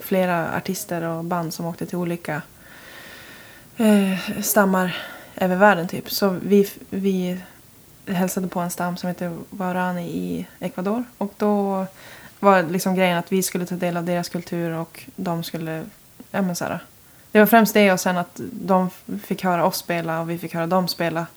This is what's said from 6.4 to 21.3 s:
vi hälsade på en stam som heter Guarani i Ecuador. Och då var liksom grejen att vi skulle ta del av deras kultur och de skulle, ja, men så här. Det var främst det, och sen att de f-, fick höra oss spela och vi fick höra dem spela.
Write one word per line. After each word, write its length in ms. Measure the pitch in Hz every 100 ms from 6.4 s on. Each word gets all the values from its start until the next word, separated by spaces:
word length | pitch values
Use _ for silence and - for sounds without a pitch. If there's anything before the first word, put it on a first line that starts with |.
| 180 202 202 - -
vi 500 | 196 196 185 180 185 - - - - - - -
hälsade 420 | 180 185 190 180
på 120 | 185
en 100 | 175
stam 260 | - 175 175
som 120 | 180
heter 300 | 175 175 165 -
Guarani 560 | 202 180 180 180 175 170
i 380 | 175 180 170 180 -
Ecuador. 440 | 180 185 190 233 240 -
Och 140 | 202 -
då 500 | 208 208 196 190 190 - - - - -
var 220 | 202 190
liksom 320 | 160 180 190
grejen 240 | 185 185 170
att 140 | -
vi 100 | 190
skulle 240 | 185 185 180
ta 80 |
del 220 | 175 175 175
av 80 |
deras 240 | 170 175 175
kultur 440 | 175 - 175 170
och 320 | 160 165 - - -
de 280 | 185 165
skulle, 400 | 165 165 160 160 - - - - -
ja, 120 | 196
men 140 | 185 175
så 80 |
här. 200 | - 175 - - - - -
Det 60 | 214
var 80 | 208
främst 280 | 226 208
det, 180 | 214 202
och 80 | 185
sen 160 | 190 180
att 220 | 175 - 104
de 340 | 208 175 185 185
f-, 340 | - - 202 -
fick 180 | 190
höra 200 | 185 175 175
oss 100 | -
spela 440 | - 170 165 160
och 100 | 165
vi 80 | 170
fick 160 | 165
höra 120 | 170 165
dem 220 | 185 175
spela. 380 | - 170 160 165